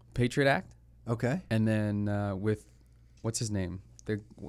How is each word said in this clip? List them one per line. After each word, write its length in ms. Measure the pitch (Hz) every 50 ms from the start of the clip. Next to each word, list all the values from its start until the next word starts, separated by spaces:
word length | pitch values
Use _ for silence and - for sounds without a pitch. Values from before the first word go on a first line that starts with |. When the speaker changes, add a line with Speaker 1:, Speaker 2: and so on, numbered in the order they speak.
| - - -
Speaker 1:
Patriot 340 | - 120 123 - 147 139 135
Act. 240 | 143 190 - - - - - - - - - 113
Speaker 2:
Okay. 320 | 117 110 127 120 143 185 - -
Speaker 1:
And 160 | 113 110 110
then, 420 | 110 110 107 107 104 104 104 104 104
uh, 280 | 104 101 101 101 98
with, 280 | 92 101 107 107 - - - - - - - - - - - - -
what's 160 | - 113 - -
his 100 | 120 107
name? 300 | 104 98 92 87 90 95 - - - - -
The, 140 | - 107 101 - - - - -